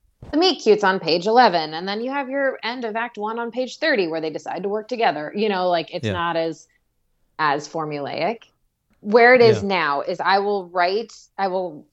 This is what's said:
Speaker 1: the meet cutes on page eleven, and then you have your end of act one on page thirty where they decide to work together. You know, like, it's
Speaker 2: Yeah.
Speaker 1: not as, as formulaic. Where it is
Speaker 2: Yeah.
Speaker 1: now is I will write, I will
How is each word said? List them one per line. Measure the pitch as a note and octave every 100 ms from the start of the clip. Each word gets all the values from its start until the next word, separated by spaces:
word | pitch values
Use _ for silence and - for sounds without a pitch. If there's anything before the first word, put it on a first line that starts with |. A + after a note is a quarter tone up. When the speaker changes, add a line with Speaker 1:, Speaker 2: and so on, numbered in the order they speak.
| _ _ -
Speaker 1:
the | D4+
meet | F#4 C4+
cutes | A3 G#3
on | G3 F#3+
page | D#3+ F3 F#3
eleven, | A#3 A#3 F3 D#3
and | D#3+ F#3+
then | G#3
you | A#3+
have | C#4 B3+
your | C#4 C4+ A3+
end | A3 B3+ A#3
of | A3
act | A#3+ G#3
one | G#3 A#3
on | A#3
page | A#3 B3+ -
thirty | D#4 B3+ E3+
where | D#3+
they | D#3+
decide | D#3 - D#3
to | G3
work | G#3 G#3+
together. | A#3+ A3 D3+ D3+ G3+
You | G#3+
know, | F#3+ F3+
like, | F3 D#3
it's | F3 A2+
Speaker 2:
Yeah. |
Speaker 1:
not | E3+ E3+ E3
as, | E3 D#3 - _ _ _ _ _ _ -
as | D3+ C#3+ D3
formulaic. | E3 D3+ D3 C3 - E3+ A#3 _ _ _ _ _ _
Where | G#3 A#3 A#3+
it | B3+
is | A#3 G#3
Speaker 2:
Yeah. | G3+
Speaker 1:
now | F#3 D3+ C#3+
is | - F3
I | E3 G3
will | G3+ G3+ F3+
write, | F3+ F3 G3+ A#3 - - -
I | G3
will | F3+ F3+ D3+ -